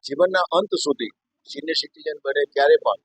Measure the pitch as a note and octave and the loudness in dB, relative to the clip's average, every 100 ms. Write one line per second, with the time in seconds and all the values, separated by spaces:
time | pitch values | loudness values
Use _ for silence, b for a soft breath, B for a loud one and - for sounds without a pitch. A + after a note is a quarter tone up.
0 | - C#3 F3+ F#3 F3 E3 G3+ F#3 D3 C#3 | -10 0 2 2 0 0 0 -2 -2 -4
1 | A2 _ _ _ - C#3 D#3 D#3+ D3 _ | -6 _ _ _ -18 -14 -6 -6 -6 _
2 | D#3 D3 C#3 C#3 D3 C#3 C#3+ D#3 A#2+ G2 | -10 -8 -4 -2 -2 2 4 4 4 -4